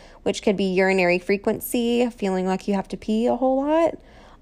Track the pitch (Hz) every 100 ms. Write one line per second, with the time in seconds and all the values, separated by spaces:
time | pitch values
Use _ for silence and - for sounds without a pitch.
0 | - - 196 202 226 190 190 185 190 190
1 | 175 180 - 202 220 - - 247 233 240
2 | 247 - 196 185 185 190 - 196 - 185
3 | - 220 240 240 262 262 285 320 330 -
4 | - - - -